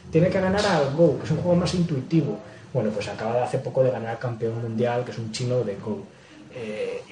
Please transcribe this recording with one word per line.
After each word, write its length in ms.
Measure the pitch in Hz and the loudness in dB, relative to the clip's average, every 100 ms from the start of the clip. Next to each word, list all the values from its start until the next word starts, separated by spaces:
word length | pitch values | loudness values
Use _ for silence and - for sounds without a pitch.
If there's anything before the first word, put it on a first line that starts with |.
| - | 0
tiene 180 | 160 185 | 4 4
que 100 | 190 | 4
ganar 240 | 185 202 | 2 2
al 300 | 202 165 135 | 4 4 2
Go, 240 | 151 165 127 | 6 4 4
que 60 | |
es 60 | - | 0
un 80 | 160 | 0
juego 180 | 175 175 | 2 2
más 180 | 175 | 2
intuitivo". 640 | 185 165 135 - 165 123 107 - - - | 0 0 0 2 2 2 -2 -10 -18 -6
Bueno, 180 | 127 107 | -2 -2
pues 180 | - 104 | -2 -6
acaba 260 | 98 110 123 | -4 -2 0
de 60 | |
hace 160 | 123 123 | 0 -2
poco 240 | - 135 | -2 2
de 80 | 131 | 2
ganar 200 | 110 113 | 2 -4
al 80 | 117 | -4
campeón 420 | 123 113 113 117 | -4 -2 -4 -2
mundial, 440 | 117 110 120 120 | -4 0 0 0
que 60 | 123 | -4
es 60 | 117 | -6
un 140 | 110 | -8
chino 280 | 110 123 123 | -4 -2 0
de 120 | 107 98 | -2 -4
Go. 260 | 110 101 - - - - - | -6 -8 -10 -20 -20 -20 -16
Eh, 480 | - 110 107 - - - | -12 -8 -6 -6 -6 -10